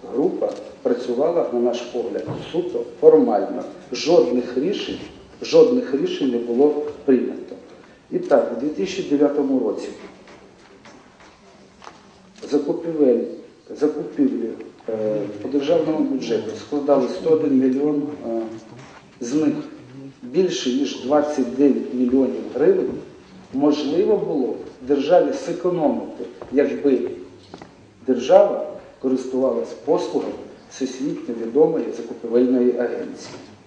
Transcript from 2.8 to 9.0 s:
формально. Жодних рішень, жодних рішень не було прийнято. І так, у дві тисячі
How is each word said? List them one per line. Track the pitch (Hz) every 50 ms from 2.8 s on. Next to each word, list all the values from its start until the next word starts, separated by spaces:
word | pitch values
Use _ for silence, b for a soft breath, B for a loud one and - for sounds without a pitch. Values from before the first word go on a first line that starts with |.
| - - - -
формально. | 147 156 160 147 127 113 107 98 95 - 123 127 - - - - - -
Жодних | - - - 143 180 165 - - 123 123 117 - -
рішень, | 131 143 185 208 - - - 95 95 - - - - - - - -
жодних | - - 233 247 - - - - - - 139
рішень | 139 175 185 - - 147 127
не | 120
було | 120 117 120 120 123 143 147 147 - - - - - -
прийнято. | 139 131 117 - - - - - - - - - B B B B B B B B _
І | - -
так, | - - 147 120 113 117 120
у | 117
дві | 135 151
тисячі | - - 196 - - 196